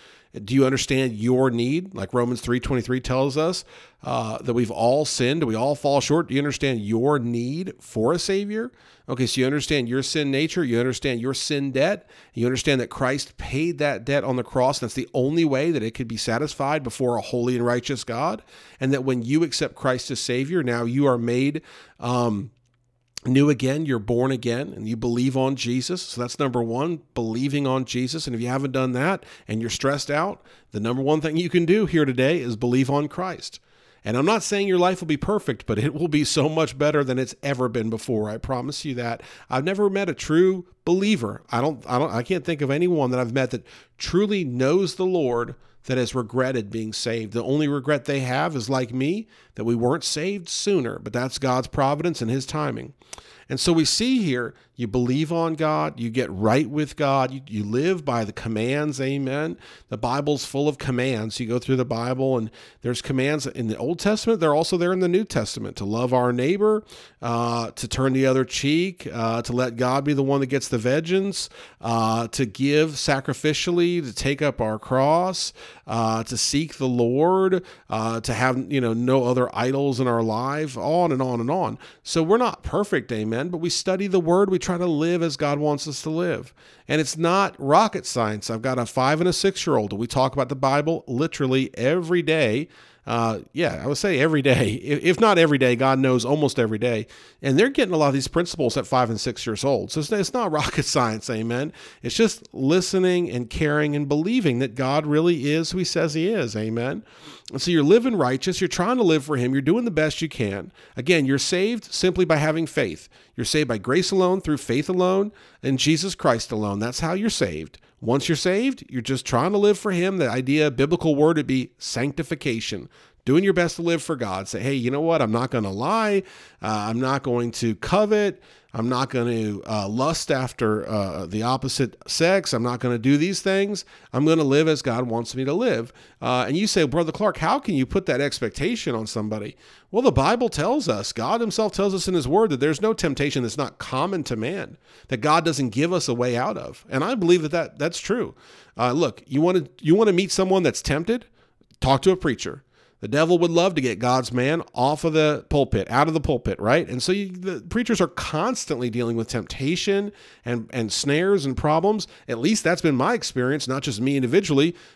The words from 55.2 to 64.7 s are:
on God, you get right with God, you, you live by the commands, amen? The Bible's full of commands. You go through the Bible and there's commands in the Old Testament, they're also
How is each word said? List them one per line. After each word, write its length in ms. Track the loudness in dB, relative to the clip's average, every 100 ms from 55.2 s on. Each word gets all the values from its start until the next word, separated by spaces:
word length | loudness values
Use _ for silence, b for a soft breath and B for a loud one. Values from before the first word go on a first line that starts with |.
| 0
on 240 | 0 -2
God, 460 | 0 0 0 -2 -4
you 80 | -4
get 220 | -2 -2
right 380 | 0 2 4 2
with 280 | -2 -4 -2
God, 340 | 0 2 0
you, 120 | -4 -8
you 160 | -6
live 420 | -2 0 0 0
by 200 | -2 -2
the 80 | -2
commands, 640 | -6 -4 -2 0 -2 -2 -4
amen? 580 | -2 -2 -2 -2 -4 -8 B B -12
The 80 | -4
Bible's 480 | -2 0 0 -2 -2
full 200 | -2 -2
of 120 | -2
commands. 600 | -2 0 0 -2 -4 -4
You 80 | -2
go 120 | -2
through 180 | 0 0
the 80 |
Bible 540 | 0 -2 -2 0 0 0
and 120 | -2 B B B
there's 220 | -6 -4
commands 440 | -2 0 0 0 -4
in 220 | -4 -4
the 80 | -2
Old 220 | -4 -2
Testament, 420 | 0 0 0 2
they're 140 | 2
also 240 | 2 2